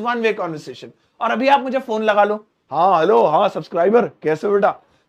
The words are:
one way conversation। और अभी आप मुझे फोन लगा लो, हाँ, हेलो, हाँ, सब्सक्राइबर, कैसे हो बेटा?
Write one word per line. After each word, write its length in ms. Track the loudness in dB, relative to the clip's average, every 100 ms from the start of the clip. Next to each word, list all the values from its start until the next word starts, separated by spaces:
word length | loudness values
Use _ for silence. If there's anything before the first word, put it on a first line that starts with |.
one 160 | -6 -2
way 180 | -2
conversation। 520 | -2 -6 -10 -14 -18 -20 -20 _ _
और 100 | -4
अभी 180 | -2 2
आप 120 | 2
मुझे 180 | 0 -6
फोन 240 | -4 -4
लगा 220 | 0 2
लो, 220 | 2 0 -10 _ _
हाँ, 300 | 0 2 2
हेलो, 260 | 4 4 4
हाँ, 220 | 2 0
सब्सक्राइबर, 580 | -2 -6 -2 2 2 0
कैसे 400 | -4 -4 -2 0
हो 60 |
बेटा? 180 | 0 0 -2 _ _